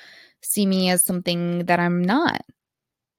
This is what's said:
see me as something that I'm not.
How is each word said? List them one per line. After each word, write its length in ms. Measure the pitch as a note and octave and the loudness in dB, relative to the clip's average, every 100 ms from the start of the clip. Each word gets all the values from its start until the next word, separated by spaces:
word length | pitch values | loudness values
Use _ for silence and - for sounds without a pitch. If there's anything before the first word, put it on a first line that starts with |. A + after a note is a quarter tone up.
| - - - _ | -20 -20 -20 _
see 240 | - - G3 | -6 -2 0
me 240 | F#3+ F#3 | 2 2
as 140 | F3+ | 0
something 600 | - F#3 F3+ E3+ F3 F3 | 0 -2 -2 -2 -2 -2
that 160 | F3 F3 | 0 2
I'm 220 | F3 F3 | 2 2
not. 400 | F3+ A#3+ E4+ - - _ _ _ _ _ _ | 2 2 0 -2 -8 _ _ _ _ _ _